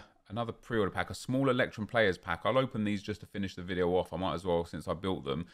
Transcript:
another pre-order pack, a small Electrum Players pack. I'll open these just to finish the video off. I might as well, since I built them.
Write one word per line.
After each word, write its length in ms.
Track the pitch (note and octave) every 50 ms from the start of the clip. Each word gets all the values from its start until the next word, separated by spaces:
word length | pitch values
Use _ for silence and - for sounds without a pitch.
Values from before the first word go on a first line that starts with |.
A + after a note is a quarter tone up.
| - - _ _ _ -
another 240 | G2 A#2 A#2 A2+
pre-order 380 | G#2 - - - B2 A2 G2+ F2+
pack, 200 | - F#2 F2+ -
a 40 | F#2+
small 340 | - - - B2+ C3 C#3 C3+
Electrum 360 | B2 B2 B2 - - - G#2+
Players 300 | G2 - A#2 A2 G2 F2+ -
pack. 240 | - F2 E2+ - -
I'll 140 | G2+ A#2 C3
open 260 | C3+ B2 - A2+ G#2+
these 180 | G#2 G#2 G2
just 180 | - - G2+ -
to 60 | -
finish 280 | - - G#2 G2 F2+ -
the 80 | -
video 280 | F2+ F2+ F#2+ F2 F2+ F2
off. 220 | F2+ F2+ F2 -
I 40 | E2+
might 180 | E2 F#2 F#2 D2
as 100 | E2+ F2+
well, 200 | F#2 E2+ E2+ E2
since 220 | - - D#2+ D2+
I 60 | F#2+ F2
built 300 | D#2+ G2 G2 F#2 D2 C#2
them. 220 | C2+ C2+ - F2 -